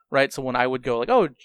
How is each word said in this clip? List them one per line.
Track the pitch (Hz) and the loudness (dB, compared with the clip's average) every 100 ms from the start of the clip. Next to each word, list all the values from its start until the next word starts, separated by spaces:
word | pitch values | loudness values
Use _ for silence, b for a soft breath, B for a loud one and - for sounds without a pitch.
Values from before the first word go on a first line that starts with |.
| b | b
right? | 139 135 | 0 0
So | - | -2
when | 131 123 | -4 -2
I | 127 | 0
would | 127 | -2
go, | 131 117 | -2 -2
like, | 123 | 2
"Oh, | 254 170 127 | 2 2 -4